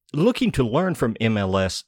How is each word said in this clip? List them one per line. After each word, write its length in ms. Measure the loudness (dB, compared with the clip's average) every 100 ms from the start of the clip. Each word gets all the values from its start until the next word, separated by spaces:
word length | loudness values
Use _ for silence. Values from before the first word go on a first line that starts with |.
| _
looking 380 | 0 0 2 0
to 120 | 0
learn 300 | 0 0 0
from 220 | -2 -2 0
M 180 | 0 0
L 200 | 0 0
S 260 | 0 -2